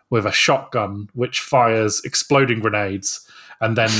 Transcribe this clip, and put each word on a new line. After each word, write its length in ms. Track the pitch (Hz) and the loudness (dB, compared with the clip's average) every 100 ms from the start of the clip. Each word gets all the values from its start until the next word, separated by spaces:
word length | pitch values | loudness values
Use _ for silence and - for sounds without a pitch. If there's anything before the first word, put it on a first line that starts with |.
| _ | _
with 160 | 117 101 | -2 0
a 60 | |
shotgun 800 | - - 143 - 123 101 101 104 | 2 2 2 0 -4 -4 -6 -10
which 280 | 120 123 - | -6 -4 -4
fires 600 | - 135 117 110 107 - - | 0 2 4 2 0 -2 -4
exploding 560 | - - 139 131 110 | -6 0 2 2 0
grenades, 680 | 110 104 101 98 - - - - - - | 0 -2 -2 -4 -6 -10 -14 -20 -20 -4
and 160 | 113 113 | -2 2
then 120 | 113 | 2